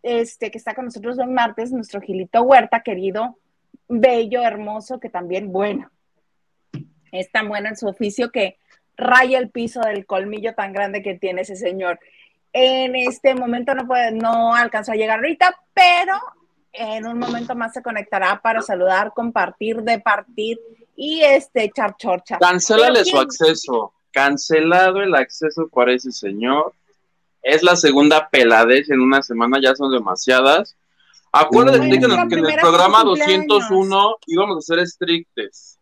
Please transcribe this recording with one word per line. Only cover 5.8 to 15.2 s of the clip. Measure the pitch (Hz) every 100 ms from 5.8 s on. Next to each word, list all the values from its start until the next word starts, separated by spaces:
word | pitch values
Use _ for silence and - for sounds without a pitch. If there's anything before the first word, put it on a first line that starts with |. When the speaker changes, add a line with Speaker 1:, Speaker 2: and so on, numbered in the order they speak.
| - _ _ _ _ _ _ _ _ - - _ _
Speaker 1:
es | 185 185
tan | 220 214
bueno | 208 208
en | 214
su | 208
oficio | 190 208 202 240
que | 247 190 _ _ _ _ -
raya | 254 247 262 262
el | 254
piso | 240 233 240
del | 220 208 196
colmillo | 196 202 214 220
tan | 220 196
grande | 190 202 202
que | 196
tiene | 180 190 185
ese | 185 190
señor. | 202 190 180 170 _ _ _ _ _
En | 262 254 262 262 254
este | 247 254 269
momento | 254 240 240 247
no | 269 247
puede, | 247 233
no | 220 226 233 233
alcanzó | 233 233 214 208
a | 220
llegar | 220
ahorita, | 220